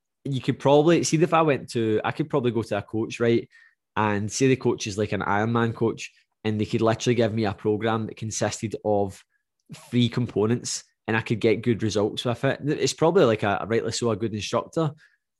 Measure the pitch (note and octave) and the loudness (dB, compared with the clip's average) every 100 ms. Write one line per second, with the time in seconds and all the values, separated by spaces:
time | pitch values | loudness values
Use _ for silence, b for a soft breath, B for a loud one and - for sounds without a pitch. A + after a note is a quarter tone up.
0 | _ _ C#3 C3+ B2 - C#3 D3 D3+ E3 | _ _ -6 -4 -2 0 4 6 6 4
1 | B2+ D#3 E3 D#3+ D#3+ C3 C3 A#2+ A2 G#2+ | 2 2 2 2 2 0 -2 -2 0 0
2 | A2 - - D3 A#2+ A2+ G#2 G2+ - A2 | 0 -2 -2 0 0 0 -2 -4 -4 -6
3 | A2 - A#2 A#2 - b b b _ - | -4 0 2 2 0 b b b _ -2
4 | G#2+ G2+ G#2 - C3+ C3 A#2+ G#2+ A2 G2 | 0 0 -2 0 2 2 0 -2 -4 -4
5 | G#2 G2+ - G2+ A2 A#2 A#2 A2+ A#2 A#2+ | -2 -2 0 0 2 2 0 0 -2 -2
6 | - b b _ A2 G#2+ G#2+ A2+ A2+ A2 | -10 b b _ -4 -2 -2 0 2 2
7 | - A#2+ A2+ A2 G#2+ F#2+ G#2+ G#2+ A2+ A2 | 0 2 0 0 -4 -2 -2 -2 0 -2
8 | G#2+ - A2 - G#2 - A2 - G#2+ G#2 | -4 -8 -8 -4 -4 -4 -8 -6 -2 0
9 | G2 - _ _ _ _ - - - B2 | -2 -6 _ _ _ _ -20 -20 -4 0
10 | A#2 B2+ A#2+ - G#2+ A#2+ - - - _ | 0 0 -2 0 0 0 -4 -10 -12 _
11 | - A2 - A#2 A2+ A2 A#2+ G#2 A2 G2+ | -4 -2 -2 0 2 2 0 0 0 0
12 | G#2 A#2+ B2+ A#2 C3+ - C#3 D#3 C3+ - | -2 -2 -4 -2 -2 -2 -4 -2 -2 2
13 | D#3+ F#3 C3 A2 G#2 G2+ F#2 A#2 G2 - | 2 6 4 4 0 -2 -2 -2 -2 -2
14 | A#2+ G#2 A2+ G#2 F#2+ A#2 - - D#3 D#3 | -2 -2 -4 -6 -4 -4 -2 -2 -4 -4
15 | b b _ | b b _